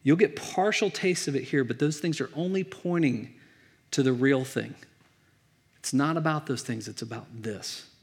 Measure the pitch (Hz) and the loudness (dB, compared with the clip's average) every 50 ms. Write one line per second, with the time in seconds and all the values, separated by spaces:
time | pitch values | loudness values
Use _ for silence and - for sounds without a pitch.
0 | _ 135 156 175 214 - - - - - - - 190 214 208 - 214 196 - - | _ 4 6 6 6 4 4 -6 -10 -4 -2 0 2 2 2 2 0 0 -2 0
1 | - 185 175 - - 147 139 131 127 - - 143 131 117 - 123 147 151 151 - | 0 0 0 0 -2 -2 -4 -4 -2 0 0 0 2 0 0 0 0 0 0 -2
2 | - 170 151 - 123 - - 143 175 180 190 190 185 190 - - - 180 175 170 | -2 -2 -2 -2 -4 -6 -4 -4 -2 0 0 -2 -2 -4 -10 -6 -4 0 2 4
3 | 160 135 123 110 - - - - - _ _ _ _ _ _ _ _ _ - - | 4 2 2 0 -6 -12 -16 -20 -20 _ _ _ _ _ _ _ _ _ 0 2
4 | 135 131 127 120 131 139 139 131 131 127 - 117 110 117 - - - _ _ _ | 2 2 4 4 4 4 4 4 0 -2 -4 -6 -6 -6 -12 -16 -20 _ _ _
5 | _ _ _ _ _ _ _ _ _ _ _ _ _ _ _ _ - - - 131 | _ _ _ _ _ _ _ _ _ _ _ _ _ _ _ _ -8 0 2 2
6 | 143 156 165 165 151 160 156 151 147 - 131 120 - - 117 110 107 110 107 - | 2 2 2 0 0 0 0 0 -2 -4 -6 -6 -4 -6 -8 -8 -8 -12 -12 -12
7 | 113 113 117 113 104 - 120 117 107 113 104 95 - - - - - - _ _ | -10 -10 -10 -14 -14 -14 -16 -10 -10 -8 -8 -8 -10 -12 -12 -12 -16 -20 _ _